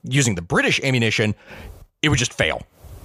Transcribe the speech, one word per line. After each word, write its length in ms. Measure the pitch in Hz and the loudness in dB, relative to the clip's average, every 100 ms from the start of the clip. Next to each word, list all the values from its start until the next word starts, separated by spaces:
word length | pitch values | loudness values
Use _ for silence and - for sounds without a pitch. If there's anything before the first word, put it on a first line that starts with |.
using 300 | 165 135 120 | -2 2 2
the 80 | 87 | 0
British 380 | 85 202 269 151 | 0 0 2 0
ammunition, 520 | 135 127 113 107 107 104 - - - - - _ | 0 2 2 2 0 0 -8 -18 -18 -20 -20 _
it 60 | 156 | 0
would 100 | 139 | 2
just 140 | 120 | 0
fail. 300 | - 82 - - _ - - | 0 0 0 -8 _ -20 -20